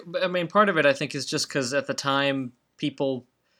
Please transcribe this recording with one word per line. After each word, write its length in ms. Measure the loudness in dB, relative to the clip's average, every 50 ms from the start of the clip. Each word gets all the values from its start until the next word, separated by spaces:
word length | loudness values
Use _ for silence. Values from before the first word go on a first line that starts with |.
| -8 -10 -6 -4
I 60 | -2 -2
mean, 200 | -2 -2 -2 2
part 220 | 4 4 4 6
of 80 | 4 4
it, 80 | 4
I 80 | 4 4
think, 220 | 2 0 -4 -6
is 100 | -6 -6
just 240 | -4 -4 -4 -4 -4
'cause 240 | -2 -2 -2 0 -2
at 140 | -2 -2 -2
the 60 | -4
time, 580 | -4 -2 0 0 2 2 0 0 -2 -4 -8 -10 _ _ _ _ -6
people, 480 | -6 -6 -4 -2 -2 -2 -2 -4 -8 _ _ _ _ _ _ _